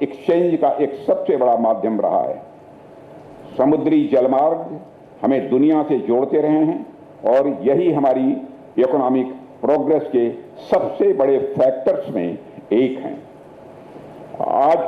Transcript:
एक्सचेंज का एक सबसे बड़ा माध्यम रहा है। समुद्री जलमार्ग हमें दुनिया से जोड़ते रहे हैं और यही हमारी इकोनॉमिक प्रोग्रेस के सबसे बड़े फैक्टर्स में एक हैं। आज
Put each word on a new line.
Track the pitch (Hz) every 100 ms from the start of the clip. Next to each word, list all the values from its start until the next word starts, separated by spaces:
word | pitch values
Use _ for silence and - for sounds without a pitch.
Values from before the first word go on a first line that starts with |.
एक्सचेंज | 139 - - 170 175 160
का | 143
एक | - 139
सबसे | - - - - 143
बड़ा | 123 117
माध्यम | 113 113 113 107
रहा | 92 85
है। | 62 - - - - - - - - - - - - -
समुद्री | 135 151 156 156 143
जलमार्ग | 127 127 135 156 170 - - - - - -
हमें | 120 135 -
दुनिया | 127 151 156
से | 147 131
जोड़ते | - 120 135 151
रहे | 151 156 156
हैं | 147 - - - - 107
और | 131 143 -
यही | 113 156 175
हमारी | 147 135 131 131 - - - - -
इकोनॉमिक | 127 151 127 131 127 - - -
प्रोग्रेस | 123 147 139 151 - 123
के | 117 - - - -
सबसे | 185 - - 202
बड़े | 185 135 139
फैक्टर्स | 135 - 131 - - - -
में | - 87 82 - - -
एक | 107 131 -
हैं। | - - - - - - - - - - - - - -
आज | - 120 143 170